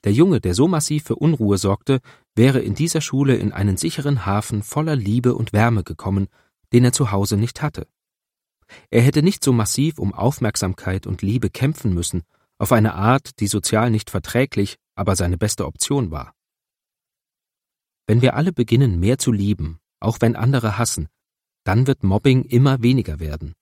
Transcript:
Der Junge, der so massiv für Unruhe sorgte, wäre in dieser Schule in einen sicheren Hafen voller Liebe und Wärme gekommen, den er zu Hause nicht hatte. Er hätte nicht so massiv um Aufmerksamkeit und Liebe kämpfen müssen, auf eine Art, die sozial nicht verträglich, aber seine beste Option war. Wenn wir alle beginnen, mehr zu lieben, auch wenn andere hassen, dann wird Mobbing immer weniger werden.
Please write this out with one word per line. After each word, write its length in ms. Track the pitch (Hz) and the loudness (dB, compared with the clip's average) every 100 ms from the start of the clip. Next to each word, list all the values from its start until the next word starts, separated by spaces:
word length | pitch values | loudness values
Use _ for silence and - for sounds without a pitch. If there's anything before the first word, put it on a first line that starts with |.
Der 100 | 104 | 2
Junge, 260 | 107 185 135 | 4 4 4
der 140 | 92 | 0
so 140 | 90 160 | 2 2
massiv 380 | 165 - 151 - | 2 -2 -4 -4
für 100 | - | 0
Unruhe 420 | 151 156 104 98 | 0 2 2 2
sorgte, 420 | 98 101 - 135 - - _ - | 2 -2 0 -2 -2 -20 _ 4
wäre 240 | 123 131 | 4 4
in 160 | - 104 | -2 -2
dieser 260 | 165 160 | -2 -2
Schule 340 | - 131 139 123 | -2 0 2 2
in 140 | 107 | 0
einen 240 | 95 101 92 | -2 -2 0
sicheren 520 | 165 156 143 135 95 | -4 -4 -2 -2 0
Hafen 340 | 101 - 107 | -4 -2 -6
voller 340 | - 151 156 147 | -6 -4 -2 -2
Liebe 380 | 98 117 123 | 0 2 2
und 180 | - 113 | 0 0
Wärme 320 | 104 117 110 | 2 2 2
gekommen, 440 | 85 80 95 98 98 _ _ _ _ | -4 -8 -4 -2 -2 _ _ _ _
den 100 | 120 | 4
er 100 | 123 | 4
zu 180 | - 120 | 2 0
Hause 260 | 98 101 104 | 0 0 0
nicht 260 | 113 - | -2 -4
hatte. 240 | 147 - - _ _ _ _ _ _ _ _ - _ | -8 -8 -16 _ _ _ _ _ _ _ _ -20 _
Er 100 | 117 | 2
hätte 220 | 123 151 | 4 4
nicht 200 | 165 - | 0 0
so 80 | - | 0
massiv 460 | 120 107 - 151 151 | 2 0 0 -2 -2
um 160 | 98 | -6
Aufmerksamkeit 960 | - 117 - 110 - 95 95 - 95 101 | 0 -2 0 -4 -2 -6 -6 -6 -6 -6
und 160 | 95 | -6
Liebe 260 | 98 120 101 | -2 -2 -4
kämpfen 440 | - 135 160 110 | -2 -4 -2 -2
müssen, 300 | 87 85 90 - _ _ _ | -2 -2 -6 -8 _ _ _
auf 120 | - | 2
eine 220 | 120 107 | 2 2
Art, 460 | 85 104 135 - - | 0 0 0 -2 -6
die 80 | 101 | -4
sozial 420 | 104 - 107 120 | -2 -2 0 0
nicht 220 | 107 - | -2 -2
verträglich, 680 | 95 - 117 139 - 101 - _ | -8 -4 -2 -2 -2 -4 -6 _
aber 220 | - 98 95 | -6 -2 0
seine 240 | 87 87 | 0 0
beste 260 | - - 76 | -2 -4 -8
Option 460 | - - 143 98 | -6 -2 -2 -2
war. 240 | 76 - _ _ _ _ _ _ _ _ _ _ _ _ _ _ _ _ _ - | -6 -12 _ _ _ _ _ _ _ _ _ _ _ _ _ _ _ _ _ 0
Wenn 160 | 113 | 2
wir 140 | 127 123 | 2 0
alle 180 | 170 | -2
beginnen, 460 | 175 120 117 135 85 | -2 0 2 2 2
mehr 180 | 95 135 | 0 0
zu 140 | - | 0
lieben, 480 | 104 101 101 78 80 _ _ | 0 0 -2 -4 -10 _ _
auch 220 | 107 - | -4 0
wenn 140 | - 117 | 0 0
andere 420 | 117 135 110 98 | 0 0 -2 -2
hassen, 320 | 117 - 76 _ _ _ _ _ | -4 -4 -10 _ _ _ _ _
dann 240 | - 104 131 | -2 0 2
wird 160 | 131 | 0
Mobbing 400 | 98 98 139 131 | 0 2 4 2
immer 400 | - 120 139 127 | 2 2 4 4
weniger 360 | 113 131 92 76 | 2 2 0 -6
werden. 360 | 80 76 76 - | -8 -8 -12 -16